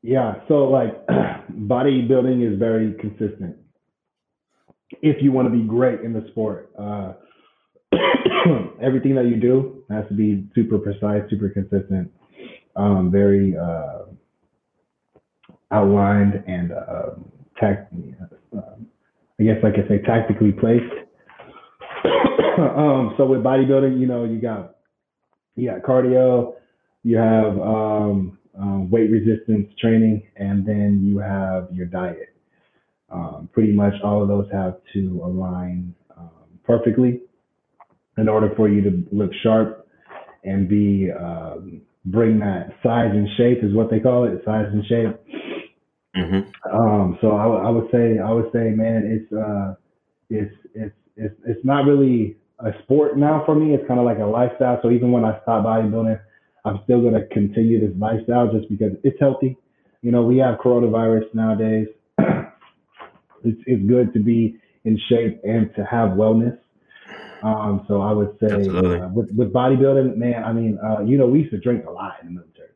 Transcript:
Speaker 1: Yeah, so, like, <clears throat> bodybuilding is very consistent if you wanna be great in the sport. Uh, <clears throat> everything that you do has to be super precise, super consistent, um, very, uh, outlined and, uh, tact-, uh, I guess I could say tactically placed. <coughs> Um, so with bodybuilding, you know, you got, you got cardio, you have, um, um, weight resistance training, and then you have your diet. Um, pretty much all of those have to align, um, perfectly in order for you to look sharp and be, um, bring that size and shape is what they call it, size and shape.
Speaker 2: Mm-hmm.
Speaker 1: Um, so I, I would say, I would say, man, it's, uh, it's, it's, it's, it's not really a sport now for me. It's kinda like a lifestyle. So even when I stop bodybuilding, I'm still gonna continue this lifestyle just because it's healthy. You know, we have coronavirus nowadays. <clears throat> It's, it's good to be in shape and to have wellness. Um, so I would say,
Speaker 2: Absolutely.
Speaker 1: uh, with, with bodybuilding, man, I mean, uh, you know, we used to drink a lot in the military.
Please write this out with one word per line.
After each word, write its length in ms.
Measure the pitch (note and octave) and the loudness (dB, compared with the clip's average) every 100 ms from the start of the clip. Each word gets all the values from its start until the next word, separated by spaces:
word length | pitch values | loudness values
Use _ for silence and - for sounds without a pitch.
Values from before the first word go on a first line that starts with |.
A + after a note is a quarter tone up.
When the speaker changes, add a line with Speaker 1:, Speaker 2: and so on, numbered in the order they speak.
Speaker 1:
Yeah, 400 | A#2 C3 A#2 G2+ - | 0 0 0 -6 -2
so, 160 | D3 C3+ | 0 2
like, 420 | C3+ A#2 - - | 0 -2 -6 -4
<clears throat> 440 | - G2+ - - | -2 -2 -6 -14
bodybuilding 920 | - G#2 B2 C#3 C3 A#2+ C3 B2+ B2+ A#2 | -12 -4 0 0 0 2 2 2 0 0
is 140 | G2 | -2
very 340 | A2+ A2+ A2 - | 0 0 -2 -4
consistent 560 | G#2 - G#2 - F2+ - _ _ _ _ _ _ _ _ _ _ _ _ _ - | -10 -6 -8 -6 -12 -14 _ _ _ _ _ _ _ _ _ _ _ _ _ -2
if 200 | D3+ C#3+ | 0 2
you 80 | C#3 | 2
wanna 200 | C3 B2 | 4 2
be 100 | A#2 | 2
great 400 | A2 A#2 B2+ A2 | 0 2 0 0
in 100 | A2+ | -6
the 140 | A2+ - | -8 -8
sport. 380 | - G#2+ F#2 - - | -6 -6 -6 -14 -16
Uh, 360 | G#2 G#2 F#2 - _ _ _ _ _ _ _ | -10 -10 -10 -14 _ _ _ _ _ _ _
<clears throat> 0 | - C5 B4+ F#4 F4+ F#3+ C3 F#2+ - | 0 2 2 0 2 2 2 -2 -4
everything 340 | C3+ C3 C3+ C3+ | -2 0 0 2
that 80 | A#2+ | 2
you 100 | A2 | 2
do 480 | A#2+ C3 C3+ - - | 2 2 0 -10 -10
has 140 | G#2+ G2+ | -8 -6
to 40 | G#2 | -2
be 300 | G#2+ G2+ F#2+ | 0 0 -2
super 240 | - A2+ G#2 | -2 0 0
precise, 420 | G#2 G2 G#2 G#2 - | -2 -4 -2 -2 -2
super 180 | G2+ G2+ | -4 -4
consistent, 640 | G2 F#2+ G2+ - F#2+ F2+ _ _ _ - - _ - | -4 -4 -4 -2 -6 -6 _ _ _ -20 -20 _ -4
um, 340 | G2+ F#2+ F2+ | 0 2 2
very, 460 | G2 G2+ G2+ G2 E2 | 4 4 4 2 0
uh, 420 | E2+ E2 D2 - - - _ _ _ _ _ _ _ _ _ _ _ _ _ _ _ | -4 -6 -8 -12 -16 -20 _ _ _ _ _ _ _ _ _ _ _ _ _ _ _
outlined 720 | G#2+ G2 G2+ G2 G2+ G2+ F#2+ - | 0 4 4 4 4 2 0 -6
and, 260 | F2+ E2+ | -6 -6
uh, 380 | - - - - - - _ - - | -8 -10 -8 -10 -12 -20 _ -20 -4
tact-, 360 | - - - - - - - - _ - | -2 -2 -6 -14 -14 -16 -20 -20 _ -14
uh, 20 | - - A2+ _ _ _ _ - | -14 -20 -20 _ _ _ _ 0
I 40 | |
guess 200 | A2 A2 | 0 2
I 80 | G#2+ | 2
could 160 | G2+ - | 0 0
say 120 | G2+ | 0
tactically 520 | - A2+ - G2+ G#2+ | 2 0 0 2 2
placed. 320 | G2 A2+ A#2+ - - - _ _ - - - - _ - - | 2 2 2 0 -12 -16 _ _ -20 -20 -20 -20 _ -16 -4
<coughs> 100 | - - - - - - | 0 2 2 2 2 2
Um, 600 | C#3+ - D3+ C3+ A2+ - | 0 2 2 2 0 2
so 80 | C3+ | 2
with 160 | C3 | 2
bodybuilding, 580 | A#2+ C3+ C3+ C3+ C3+ B2+ | 2 2 4 4 4 2
you 60 | B2+ | 0
know, 200 | A#2+ A2+ | -2 -4
you 140 | A2+ | -4
got, 360 | A#2 G#2 F2 _ _ _ _ _ _ _ _ - | -6 -8 -12 _ _ _ _ _ _ _ _ -8
you 160 | A#2+ | -6
got 100 | F#2 | -6
cardio, 720 | - B2+ B2+ B2+ B2+ B2 A#2+ - _ _ _ _ | 0 2 4 4 4 2 0 -8 _ _ _ _
you 160 | A#2+ A2+ | 0 2
have, 420 | A2+ A2 A2 G2 | 4 4 2 0
um, 760 | F2+ A2 G#2+ G#2+ G#2 G2+ F#2 - _ G2 | -2 -2 0 0 0 0 -2 -10 _ -8
um, 360 | G2+ G2 F#2 | -4 -4 0
weight 180 | A2+ A2 | 2 4
resistance 640 | A2 G#2 A2 - G#2+ G2+ - | 2 2 -2 0 -2 -2 -4
training, 400 | A2+ A2+ A2 G#2 - - | 2 4 4 0 -6 -10
and 280 | G2 G2+ | -4 -2
then 380 | G2 G#2 G#2 G2+ | 0 0 2 2
you 140 | G2 G2+ | 2 -2
have 500 | G2 G2 F#2+ F#2 F2+ | -2 -4 -4 -4 -6
your 160 | F2+ F2 | -10 -8
diet. 480 | F#3 F3+ - - _ _ _ _ _ _ _ _ | -6 -8 -10 -16 _ _ _ _ _ _ _ _
Um, 380 | F2 E2 - - | -12 -12 -12 -6
pretty 180 | - A2 | 0 2
much 200 | G#2 G2+ G2 | 4 2 0
all 180 | G#2 G#2 | -2 0
of 60 | G2+ | 0
those 180 | G2+ G2+ | 0 -2
have 240 | G2 F#2 F#2 _ | -4 -6 -8 _
to 280 | G#2 F#2 F2+ F2 | -6 -4 -4 -6
align, 720 | F#2 F#2 F2+ F2+ F2+ F2+ - _ - | -6 -6 -6 -8 -8 -10 -14 _ -20
um, 140 | E2+ _ _ - | -20 _ _ -16
perfectly 580 | - A#2 A#2+ A#2 B2+ B2 - _ _ _ _ _ - _ _ - | -2 0 2 2 0 0 -10 _ _ _ _ _ -20 _ _ -2
in 100 | A2 | 2
order 240 | G#2+ G#2+ - | 2 2 2
for 140 | G#2+ | 2
you 140 | G2+ | 4
to 200 | G2 F2 - | 2 0 -4
look 200 | G#2 F#2+ - | -2 -2 -2
sharp 460 | A2+ A2 G#2+ - - _ _ - - _ | 2 2 2 -4 -20 _ _ -20 -20 _
and 260 | F#2+ G2 F#2 | -6 -2 0
be, 400 | G#2 G#2 G2 F#2+ | 2 2 2 -2
um, 720 | E2+ F2 E2+ D#2+ D#2+ F#2 E2+ _ _ F#2+ | -4 -10 -10 -12 -14 -16 -20 _ _ -4
bring 320 | G2+ A#2 A2 | 0 2 2
that 340 | G#2 F#2 F2 - | 0 -4 -8 -4
size 260 | A#2+ A#2 A#2 | -2 0 0
and 140 | G#2 G2+ - | 0 -2 2
shape 280 | A#2+ A#2+ | 2 2
is 100 | G#2 | 2
what 160 | G#2 A2+ | 0 2
they 100 | A2 | 2
call 260 | B2 B2 A#2+ | 2 2 0
it, 140 | - - | -2 -4
size 220 | A2 G2+ | -2 0
and 140 | G#2 G#2 | -2 0
shape. 320 | A#2 A2 - - - - - - _ _ _ _ F#2 | 0 0 -4 -14 -14 -12 -14 -14 _ _ _ _ -6
Speaker 2:
Mm-hmm. 600 | E2+ F#2+ G2 - F#2 G#2 | -2 -4 -4 -12 -4 0
Speaker 1:
Um, 400 | A2+ G#2 F#2 F2 | 2 2 0 0
so 120 | A2 | 0
I, 160 | G#2 A2 A2 A2 | 2 0 0 0
I 40 | |
would 180 | A#2 A2+ | 0 0
say, 280 | A#2+ A#2 A2 | 2 2 2
I 120 | G2+ | 0
would 200 | A#2 A2+ | 0 0
say, 160 | A#2 A2+ | -2 0
man, 340 | A2 A2+ A2+ G#2 A2 | 0 0 0 -2 -4
it's, 140 | - | -4
uh, 400 | G#2+ G#2+ G2+ F#2+ F#2+ _ _ _ _ _ | -6 -4 -4 -6 -8 _ _ _ _ _
it's, 240 | A2 G2+ - - A2+ | -6 -6 -10 -20 -14
it's, 200 | G#2+ _ _ - | -14 _ _ -12
it's, 180 | G#2+ - A#2+ | -12 -10 -8
it's 180 | A2+ C3 | -4 0
not 200 | C#3+ C#3 | 2 4
really 520 | C#3+ C3+ A#2+ G#2+ - _ _ | 4 4 2 -2 -6 _ _
a 120 | A2 - | -8 -8
sport 340 | - C#3 D3 C3+ | 0 2 4 2
now 260 | D3 D#3 D3+ | 2 2 2
for 100 | D3+ | 2
me. 180 | D#3 | 2
It's 120 | C#3+ - | 0 0
kinda 160 | B2 | 0
like 160 | A#2+ G#2+ | 2 0
a 60 | G#2 | -2
lifestyle. 540 | A2+ B2 - B2+ B2 | 0 0 0 0 0
So 80 | A#2 | 2
even 200 | B2 B2 | 2 4
when 140 | B2 A2+ | 2 0
I 120 | G#2 | -2
stop 240 | - A2+ G#2+ | -2 0 0
bodybuilding, 520 | A2+ G#2+ A2+ A2+ A2 - _ _ _ | 0 0 0 -2 -4 -8 _ _ _
I'm 160 | G#2+ G2+ - | -8 -8 0
still 160 | B2 | 2
gonna 240 | A#2+ A2 G#2 | 4 2 0
continue 520 | A2 G2+ A2+ A2+ A2+ G#2 | -2 0 2 2 2 0
this 120 | F#2 | -2
lifestyle 540 | G#2+ A2+ - A#2+ A#2 | -4 -4 -2 0 2
just 160 | A2 - | 0 -4
because 240 | G#2 G#2+ F#2+ | -4 -2 0
it's 160 | C3+ C3+ | -2 2
healthy. 380 | C#3 C3 C3 B2+ _ _ _ _ | 0 2 -4 -4 _ _ _ _
You 100 | A#2+ | 0
know, 100 | A#2+ | 2
we 140 | A#2 B2+ | 4 4
have 220 | C3 A2 | 2 0
coronavirus 760 | B2 A#2+ A#2 A2+ A2+ A2 A2 | 2 2 2 2 2 2 0
nowadays. 540 | A2 A2 G#2+ A2 A2 G#2+ - _ - | -2 -2 0 0 0 -2 -10 _ -2
<clears throat> 80 | - - - _ _ _ _ _ - _ _ _ A#2+ | 0 0 -4 _ _ _ _ _ -20 _ _ _ -4
It's, 140 | G#2+ - | -4 -2
it's 200 | A#2+ G2 | 0 2
good 240 | B2 A#2+ | 2 2
to 60 | A#2 | 0
be 380 | G#2 A2+ A2+ A2+ _ _ A2 | 0 2 0 -4 _ _ -2
in 120 | G#2+ - | -2 2
shape 320 | A#2 A2+ - | 0 0 -4
and 260 | G2+ A2+ G#2+ - | -4 0 -2 -4
to 80 | |
have 280 | G2+ A#2 A2 | -4 0 0
wellness. 460 | F#2 A2 A2+ A#2+ A#2+ _ _ _ - - - - - | 2 2 2 0 -4 _ _ _ -20 -20 -20 -20 -8
Um, 400 | G#3+ G#3+ G#3+ G3 - | -4 -4 -2 -4 -2
so 100 | G2+ | -2
I 120 | G2+ | 0
would 240 | G#2+ G2+ - | 0 -2 0
say, 140 | A2 | 0
Speaker 2:
Absolutely. 480 | G2+ G2 F2+ F#2 E2+ | 0 0 0 0 0
Speaker 1:
uh, 80 | F2+ | -2
with, 220 | G#2 B2 G#2+ | -4 -2 -2
with 160 | A2+ | 0
bodybuilding, 640 | B2 B2+ C3 C3+ C3+ C3 A2+ | 0 2 4 4 4 2 -2
man, 300 | A#2+ A#2 A2 | -2 -2 -2
I 80 | |
mean, 260 | A2+ A2+ G2 | -2 -2 -2
uh, 200 | G#2+ G#2+ | -4 -2
you 160 | G#2 C#3 | 0 2
know, 100 | B2 | 4
we 120 | C#3+ | 2
used 120 | D3+ | 0
to 80 | C3+ | -4
drink 260 | B2 A#2 - | -2 -2 -4
a 60 | |
lot 220 | - G2 - | -12 -12 -14
in 60 | E2+ | -16
the 60 | F2 | -18
military. 340 | E2 _ - | -18 _ -20